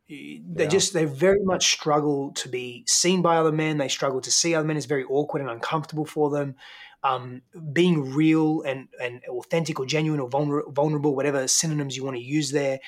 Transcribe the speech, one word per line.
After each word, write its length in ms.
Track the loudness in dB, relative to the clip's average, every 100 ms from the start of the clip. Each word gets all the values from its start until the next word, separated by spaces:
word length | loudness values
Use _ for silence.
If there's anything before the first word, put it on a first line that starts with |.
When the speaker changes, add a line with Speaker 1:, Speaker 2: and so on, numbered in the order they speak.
| -18
Speaker 1:
They 560 | -16 -14 -14 -8 -2
Speaker 2:
Yeah. 20 | 2
Speaker 1:
just, 240 | 2 2
they 120 | 0
very 380 | 0 2 4 4
much 300 | 2 2 0
struggle 580 | 0 0 2 2 0 -2
to 160 | -6 -8
be 360 | -8 -8 -6 0
seen 360 | 2 4 4
by 140 | 4 4
other 140 | 4
men. 260 | 2 0 0
They 100 | -2
struggle 320 | -2 -2 -2
to 100 | 0
see 240 | 0 2
other 120 | 2 0
men. 100 | -2
It's 100 | -2
very 180 | -2
awkward 360 | 0 0 0 -4
and 80 | -6
uncomfortable 540 | -6 -4 -4 -4 -6
for 260 | -4 0 0
them. 240 | 0 -4 -8 -18 -20 -20 -6
Um, 400 | -2 -2 -6 -14 -16 -14 -2
being 420 | 2 4 4 0
real 480 | 2 4 6 4 2
and, 260 | -2 -6 -8 -8
and 200 | -8 -8 -10
authentic 500 | -10 -2 -2 0 -4
or 80 | -2
genuine 320 | 0 0 0
or 80 | 0
vulner-, 440 | 0 0 -2 -2
vulnerable, 420 | 0 0 2 2
whatever 320 | 2 2 0 0
synonyms 500 | 0 0 -2 -4 -6
you 80 |
wanna 140 | -6 -6
use 320 | -2 -2 0
there, 300 | 0 0 -2